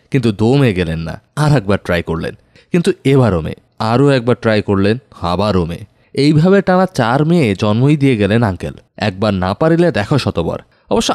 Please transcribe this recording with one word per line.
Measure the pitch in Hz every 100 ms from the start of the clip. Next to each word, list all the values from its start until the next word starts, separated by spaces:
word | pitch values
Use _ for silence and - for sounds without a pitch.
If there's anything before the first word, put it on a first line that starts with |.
| _
কিন্তু | 139 120
দমে | 101 110 139 131
গেলেন | 92 82 80
না, | 80 - _ -
আর | 147 143
একবার | 98 95
ট্রাই | - 87
করলেন, | - 82 80 - _ _ _
কিন্তু | 175 170 -
এবারও | 135 135 120 87
মেয়ে। | 80 - _ -
আরও | 110 120 143
একবার | 135 117 117
ট্রাই | 113 107
করলেন, | 101 98 98 120 - -
আবারও | 87 90 104 92 82
মেয়ে। | 85 110 _ _
এইভাবে | - 139 151 175 196
টানা | 190 185 190
চার | - 113 127 151
মেয়ে | 175 123 95
জন্মই | 107 107 135 151
দিয়ে | 135 117
গেলেন | 101 113
আঙ্কেল। | 117 90 80 - - -
একবার | 107 95 107
না | 98 92
পারিলে | 101 160 165 175
দেখো | 113 98 143
শতবার। | - 92 82 - - _ -
অবশ্য | 214 226